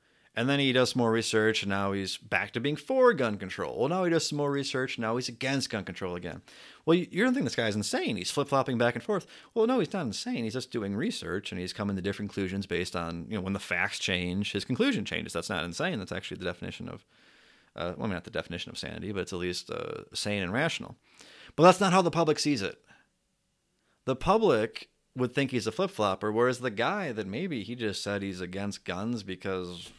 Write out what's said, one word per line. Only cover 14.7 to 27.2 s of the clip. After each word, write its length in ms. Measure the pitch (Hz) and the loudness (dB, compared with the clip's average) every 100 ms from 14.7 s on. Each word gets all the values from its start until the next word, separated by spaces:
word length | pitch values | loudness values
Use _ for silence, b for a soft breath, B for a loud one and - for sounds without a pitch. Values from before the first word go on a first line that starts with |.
| 127 269 202 | 0 0 0
changes. 280 | 98 - - | -2 -6 -4
That's 180 | 85 - | -6 -4
not 140 | 87 | -4
insane. 340 | 87 - 175 135 | -4 -4 -4 -4
That's 140 | - | -6
actually 260 | 90 - 90 | -8 -8 -8
the 80 | 90 | -6
definition 420 | 87 92 - 85 | -6 -8 -10 -10
of, 160 | 85 _ b b b b b b | -12 _ b b b b b b
uh, 200 | - 85 87 | -8 -6 -4
well, 100 | 113 | -4
I 20 | |
mean, 60 | |
not 100 | 90 | -4
the 60 | - | -6
definition 400 | 80 - 85 - | -6 -6 -6 -8
of 80 | - | -10
sanity, 320 | 71 78 92 | -10 -8 -6
but 120 | 98 | -4
it's 100 | 87 | -4
at 60 | 92 | -4
least, 280 | 90 90 - | -4 -4 -6
uh, 360 | - - - - | -8 -6 -8 -8
sane 280 | - 104 104 | -6 -2 -2
and 100 | 90 | 0
rational. 440 | 113 160 - - - _ B B B B - | 0 0 -2 -8 -16 _ B B B B 8
But 80 | |
that's 160 | 180 180 | 8 10
not 120 | 196 | 6
how 100 | 185 | 6
the 80 | 170 | 4
public 260 | 156 156 147 | 4 4 4
sees 240 | 151 139 | 2 0
it. 180 | 98 - _ b b _ _ _ _ _ _ _ _ _ | -2 -6 _ b b _ _ _ _ _ _ _ _ _
The 100 | - | -4
public 760 | 131 170 214 214 113 110 - - _ _ 127 | 0 4 6 6 4 2 -4 -16 _ _ -2
would 180 | 123 | 0
think 160 | 143 135 | 0 0
he's 160 | 123 104 | 0 0
a 60 | |
flip-flopper, 580 | 135 190 - 104 95 107 | 0 -2 2 0 2 0
whereas 300 | 110 123 123 | 2 2 2
the 100 | 123 | -2
guy 400 | 104 127 202 170 | 0 0 0 -4
that 160 | 110 | -4